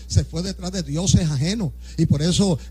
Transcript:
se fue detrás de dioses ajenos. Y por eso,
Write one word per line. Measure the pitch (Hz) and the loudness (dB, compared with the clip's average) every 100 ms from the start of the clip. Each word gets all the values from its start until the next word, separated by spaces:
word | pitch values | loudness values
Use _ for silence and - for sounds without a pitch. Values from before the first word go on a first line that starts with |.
| - | 0
se | - 151 | 0 0
fue | 160 | -4
detrás | 190 - 180 | -6 -6 -6
de | 190 | -6
dioses | 143 156 190 202 160 | -4 -2 4 4 4
ajenos. | 139 165 226 160 - - - | 0 0 0 -4 -6 -10 0
Y | 160 | 2
por | 143 | 2
eso, | 170 170 196 156 - | 2 2 2 0 -4